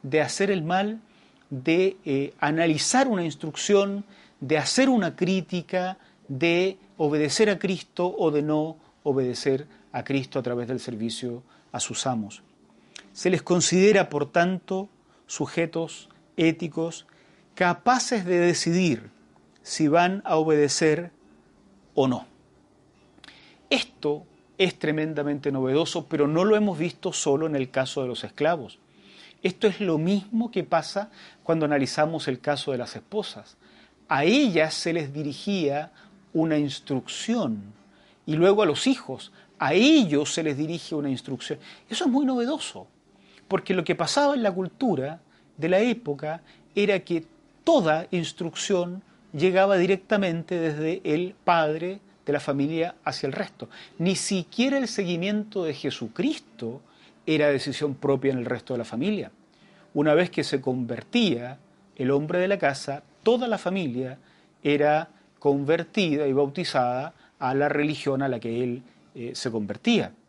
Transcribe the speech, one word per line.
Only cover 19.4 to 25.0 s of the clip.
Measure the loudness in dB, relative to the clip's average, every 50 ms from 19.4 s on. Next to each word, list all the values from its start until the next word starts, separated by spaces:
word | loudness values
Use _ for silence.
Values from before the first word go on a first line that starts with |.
| _ _ _ _ _
si | -10 -2 0 2 4
van | 4 4 4 4 0 -4 -2
a | 0 2
obedecer | 2 4 4 4 4 4 2 2 2 2 2 2 0 -4 -10 _ _ _ _ _ _ _ _ _ _ _ _ _ _ _ _ _
o | 2 2
no. | 2 2 -2 -6 -14 _ _ _ _ _ _ _ _ _ _ _ _ _ _ _ _ _ -20 -20 -20 -20 -20 -20 -20 -20 _ _ _
Esto | -2 -2 -2 -6 _ _ -4 -4 -4 -4 -8 _ _ _ _ _ _
es | 0 0 0 0 -2
tremendamente | -2 -2 0 -2